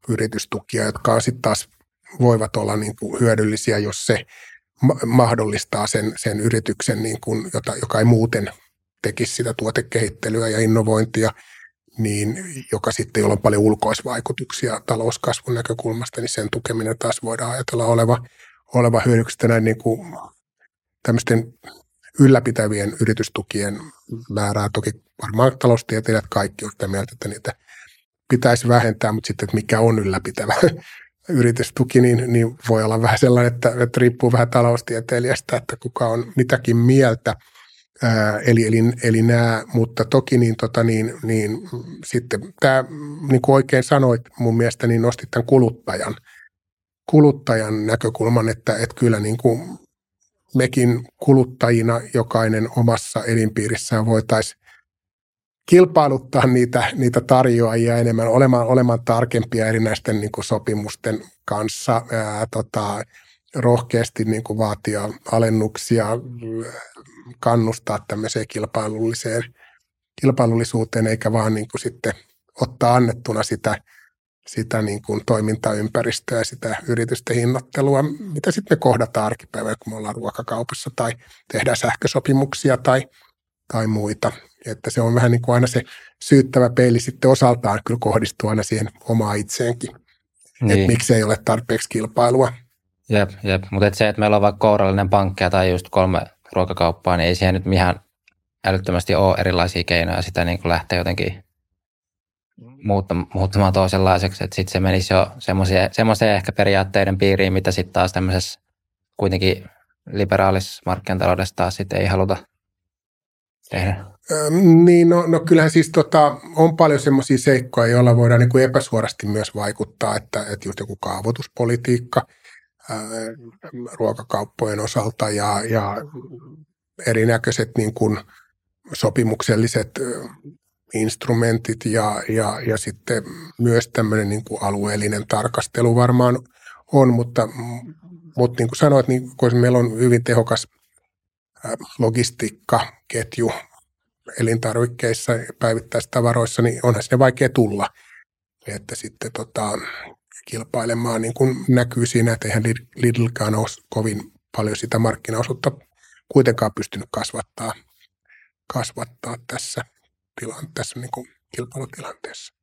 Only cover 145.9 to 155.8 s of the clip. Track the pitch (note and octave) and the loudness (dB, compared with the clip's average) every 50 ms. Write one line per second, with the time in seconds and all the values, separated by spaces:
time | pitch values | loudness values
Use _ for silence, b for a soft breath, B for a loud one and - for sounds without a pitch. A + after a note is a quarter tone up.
145.9 | - A#2 - _ - B2+ A#2 A#2+ A2+ A#2+ A#2 A2+ - - A#2+ A#2+ A#2+ - - B2 | -6 -6 -6 _ -2 0 0 2 0 0 -2 -2 0 0 0 0 0 0 0 0
146.9 | A2+ G#2+ - - C3 B2 C3+ C3 B2 - C#3 B2+ - C3 A#2 G#2 G2+ G2+ G2 - | 0 0 -2 -2 2 4 4 4 4 2 -2 2 4 2 2 2 0 -4 -6 -6
147.9 | b b b b b b b _ _ _ _ _ _ _ _ - G2+ - - - | b b b b b b b _ _ _ _ _ _ _ _ -14 -14 -14 -12 -14
148.9 | - - - - _ _ - A#2 - - A2+ _ _ A2+ G#2+ G#2 G#2 - - B | -14 -12 -12 -16 _ _ -12 -12 -10 -12 -12 _ _ -6 -4 -4 -6 -6 -8 B
149.9 | B B B B B _ _ _ _ - _ - - A#2 A#2 _ - B2 A#2 A#2 | B B B B B _ _ _ _ -20 _ -12 -12 -12 -10 _ -4 -4 -2 -2
150.9 | A#2 A#2 A#2 A#2 A2+ A2 A2+ A2+ A#2+ - C3+ C3 B2+ - - - B2+ B2 A#2+ A#2+ | -2 -2 -2 -2 -2 -2 -4 -4 0 0 0 0 0 -2 0 2 2 2 2 0
151.9 | - A#2+ A#2+ A#2 - A#2 A2+ A#2 A2+ A2 - G#2+ G2+ A2 A2 A#2 A2+ - - _ | 0 -2 -2 0 2 2 2 2 0 -2 -4 -4 -2 0 0 0 -2 -4 -8 _
152.9 | _ - A#2+ A#2+ A#2 A#2 A#2 A2+ - - G#2+ G#2+ G#2+ G#2+ A#2 - - - _ _ | _ 0 0 0 2 2 -2 -2 -2 -4 -4 -2 -2 -2 -2 -4 -8 -16 _ _
153.9 | - A2+ A2 A2+ G#2 G2+ - - _ _ _ _ - - G#2+ G#2+ G#2+ - - A#2 | -6 -4 -4 -2 -4 -6 -10 -16 _ _ _ _ -6 -4 -4 -4 -4 -6 -6 -4
154.9 | - A2 A2+ A2+ - - - - A2+ A2+ A#2+ - B2 - - C#3+ - - | 0 0 2 0 0 -4 -8 -6 -4 -4 -4 -6 -6 -4 -4 -4 -4 -6